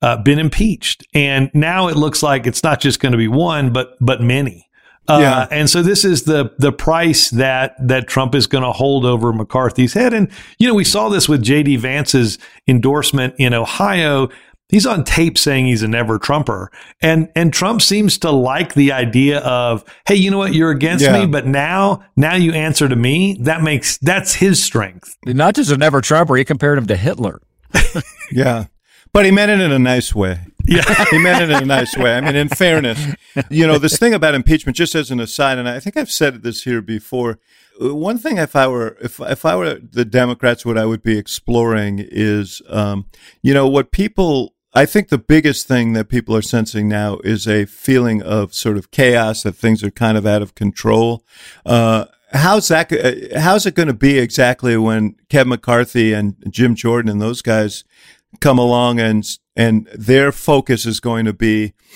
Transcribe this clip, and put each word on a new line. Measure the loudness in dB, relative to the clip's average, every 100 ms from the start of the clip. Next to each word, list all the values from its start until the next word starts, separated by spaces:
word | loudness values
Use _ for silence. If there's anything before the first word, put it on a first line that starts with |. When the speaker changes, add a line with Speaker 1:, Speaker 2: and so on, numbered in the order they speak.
Speaker 1:
uh, | -2 0
been | 2 2
impeached. | 2 2 0 0 -6 -10 -4
And | -2 0 0 0
now | 2 0 0 0
it | 0
looks | 0 0
like | -2 0 -2
it's | -2
not | -2 0
just | 0 0
gonna | 0 0
be | 0
one, | 0 0 0 -2
but, | -2 -4 -2
but | -2 0
many. | 0 0 -2 -8 _ _ _ _ 0
Uh, | 4
Speaker 2:
Yeah. | 4 2 0
Speaker 1:
and | 0 0
so | 2
this | 2 2 2
is | 2
the, | 2 0 0 0
the | 0
price | 0 -2 0 2 2 0
that, | 0 0 0 -4 -4 -2
that | 0 0
Trump | -2 0 0
is | 0
gonna | 0 -2
hold | -2 0 0 0
over | 0 0
McCarthy's | -2 -4 -2 0 0 0
head. | 2 0
And, | 0 -2 -4 -8 0
you | 2
know, |
we | 2 2
saw | 0 0
this | 0 0
with | 0
J | 2 2
D | 2 0
Vance's | -2 -4 0 0 0 -2 -14 -8 0
endorsement | 2 2 0 0 -2 -2 0
in | 0
Ohio. | 0 -2 -2 -2 0 0 0 -2 -6 _ _ _
He's | 0 2
on | 0
tape | -2 0 0 0
saying | 0 0 2
he's | 0
a | 0
never | -2 -2 -2
Trumper. | -2 -2 -2 -6 -10 -16 -20 _
And, | 0 2 0 0
and | 0
Trump | 0 -2 0
seems | 0 2 0 0
to | 0
like | 0 0 -2 -2
the | 2 2
idea | 2 0 2 2 2
of, | 0 -2 0 -2 -6 -10 0
"Hey, | 2
you | 2
know | 0
what? | 0 0
You're | 0
against | 0 0 2 4
Speaker 2:
Yeah. | 4
Speaker 1:
me, | 2
but | 0 0
now, | -2 0 0 0 -2 _ 0
now | 0 2
you | 0
answer | 0 -2 0 0
to | 0
me." | 0 0 0 -2
That | -2 0
makes, | 0 -2 -4 -4
that's | -2 -2 -2
his | 0 2 2
strength. | 0 -2 -4 -8 -20 -14 -4
Speaker 3:
Not | 0 2
just | 2 0
a | 2
never | 2 2
Trumper. | 2 2 2 2
He | 0
compared | 0 0 0
him | 0
to | -2
Hitler. | -2 -2 -6 -8 _ _ _
<laughs> | 2 2 0 -8 -12 -8
Speaker 2:
Yeah. | -2 0 -2 -6 _ _ _ _
But | 2 4
he |
meant | 4 4
it | 2
in | 2
a | 2
nice | 2 0 -2 -2
way. | -2 -4 -10 -4 2
Speaker 1:
Yeah. | 2 2 0 2
Speaker 2:
<laughs> |
He | 2
meant | 2 2
it | 2 0
in |
a | 0
nice | 0 -2 -2
way. | -2 0
I |
mean, | -2 -2
in | -2
fairness, | 0 0 2 0 -4 -6 -10 _ -8 -4
you | 2 2
know, | 2
this | 0 0
thing | 0 2
about | 0
impeachment, | 0 2 2 0 -4
just | -2 -2
as | -4
an | -6
aside, | -6 -2 -2 -2
and | -6
I | -8
think | -8 -8
I've | -6
said | -4 -4 -4
this | -8 -8
here | -6 -6
before, | -4 -10 -8 -6 -6 -6 _ _ _ -8
uh, | -6
one | -4 -4 -4
thing | -4 -4
if | -2 0
I | 0
were, | 0 -6 -8
if, | -12 -10
if | -8 -4 -2
I | -2
were | -2 -6
the | -8 -4 -2
Democrats, | 0 0 0 -2 -2 -4
what | -2
I | -2
would | -2
be | -2 -2
exploring | -4 -10 -2 0 0 0 -2 -6 -8
is, | -4 -2 -2 -4 -12 -8
um, | -4 -4 -4 -10 -16 -20 _
you | 0
know, | 2 2
what | 0 0
people, | -2 -2 0 0 0 -4 _ _
I | 0 2
think | 2 0
the | -2
biggest | 2 2 2 -2 -2
thing | -2 0
that | -2 -2
people | -4 -2 -2
are |
sensing | -2 -2 -2 -4 -2
now | -2 -4 -6
is | -4 -4 -2
a | -2 -2
feeling | -6 0 2 2 -2
of | -2 -4 -4 -6
sort | -4 -4
of | -4
chaos, | 0 2 2 0 -4
that | -6 -4
things | 0 0
are | -2
kind | -2 0 0
of | 0
out | -2
of | -4 -6
control. | -6 -4 0 0 0 -2 _ -20 -20 -12 0
Uh, | 2 2 0 -2 _ _
how's | -2 2 2 2
that, | 0 0
uh, | -2 -2 -2 -6 -2
how's | 2 2 0
it | 0
gonna | 0
be | 2 2 2
exactly | 0 0 0 0 0 0
when | 2 0 -2 -4 _
Kevin | 2 2
McCarthy | 0 0 0 0 0 0
and | 0 -4 -6 -8
Jim | 0 0
Jordan | 2 0 0 0
and | -2
those | -4 -4
guys | -2 0 -2 -6 -18 _ -20 _ _ -2
come | 2 4
along | 4 2 2 0
and, | 0 0 -4 -10 _ -2
and | 2 2 -2
their | -6 2 4 2
focus | -2 0 0 0 -2 -4
is | -6
going | -4 -4 -4
to |
be | 0 0 0 -2 -8 _